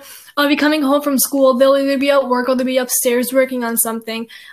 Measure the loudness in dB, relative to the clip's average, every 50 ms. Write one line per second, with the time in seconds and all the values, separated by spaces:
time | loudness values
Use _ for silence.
0 | -6 -18 -20 -20 -20 -8 _ -2 0 0 0 0 0 0 0 0 0 0 0 0
1 | 0 -2 -2 -2 -2 -2 0 2 4 4 4 4 4 4 4 2 2 0 0 0
2 | 2 2 2 2 2 2 -2 -2 0 -2 -2 -2 -2 -2 -2 -2 -2 -2 -4 -2
3 | 0 0 0 0 -2 0 0 0 0 0 -2 -6 -4 -4 -2 -2 -4 -4 -6 -8
4 | -8 -8 -8 -8 -10 -12 -16 -20 -20 -20